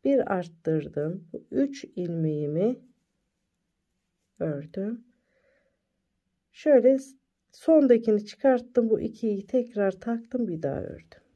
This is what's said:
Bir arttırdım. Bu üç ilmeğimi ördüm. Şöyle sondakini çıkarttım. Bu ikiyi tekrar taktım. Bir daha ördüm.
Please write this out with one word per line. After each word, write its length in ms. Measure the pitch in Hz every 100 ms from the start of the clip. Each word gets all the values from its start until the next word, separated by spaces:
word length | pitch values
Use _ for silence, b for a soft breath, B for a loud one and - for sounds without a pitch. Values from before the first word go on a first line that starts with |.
Bir 280 | 269 277 -
arttırdım. 960 | 190 170 - - 160 147 151 151 190 -
Bu 120 | - -
üç 340 | - 277 277
ilmeğimi 920 | - - 175 165 160 151 147 156 214 254 _ _ _ _ _ _ _ _ _ _ _ _ _ _ _ _
ördüm. 680 | 165 143 156 - 202 233 _ _ _ _ _ _ _ _ _ _ _ _ _ _ _
Şöyle 460 | - 302 269 240 269 269 - _ _ _
sondakini 720 | - - 320 269 233 233 208 208
çıkarttım. 640 | - 269 247 240 - 226
Bu 100 | 220
ikiyi 460 | - - 226 202 -
tekrar 540 | 262 240 208 196 190
taktım. 480 | 233 233 233 247 220
Bir 140 | 160
daha 180 | 147 147
ördüm. 420 | - - - - _